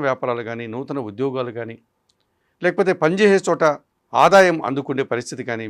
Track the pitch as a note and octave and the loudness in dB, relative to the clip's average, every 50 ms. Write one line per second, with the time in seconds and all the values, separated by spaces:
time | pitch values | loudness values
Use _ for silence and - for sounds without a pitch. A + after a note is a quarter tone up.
0 | D3 C3+ C3 - C#3 B2+ A#2+ A#2+ A2+ A2+ A#2 A#2 A#2 A2+ A2 B2+ C#3+ C#3 C#3+ C#3 | -2 -2 -4 -2 -4 -4 -4 -4 -6 -8 -10 -10 -10 -10 -10 -10 -10 -8 -8 -8
1 | A#2 G#2+ G2 A2 C3+ C#3 B2+ C3 B2 A#2+ G#2+ A#2+ A2+ A#2 A#2 - _ _ _ _ | -8 -8 -6 -6 -6 -4 -4 -6 -8 -6 -8 -10 -12 -12 -14 -18 _ _ _ _
2 | _ _ _ _ _ _ _ _ _ _ _ - E3+ F3+ E3+ - F#3+ F#3 F3 F3+ | _ _ _ _ _ _ _ _ _ _ _ -4 -2 -2 0 0 0 0 0 0
3 | D#3 D#3+ F#3 F#3+ G#3+ G3+ G3 F#3 - F3 E3 - E3+ D3+ C#3+ - _ _ _ _ | 0 0 2 4 4 4 4 4 2 0 0 2 2 0 0 -2 _ _ _ _
4 | _ - A#2+ B2 D3 E3+ G3 G3 F#3+ F3+ E3 D#3 - B2 C3+ C#3 - - C3+ C3 | _ -2 2 4 4 8 8 8 8 6 4 0 -2 -4 -4 -4 -4 -4 -4 -4
5 | C3 - A#2+ A#2 B2 - C#3+ B2+ - B2 A#2 A2+ A2+ | -2 -2 -4 -6 -4 -8 -10 -10 -8 -8 -8 -8 -8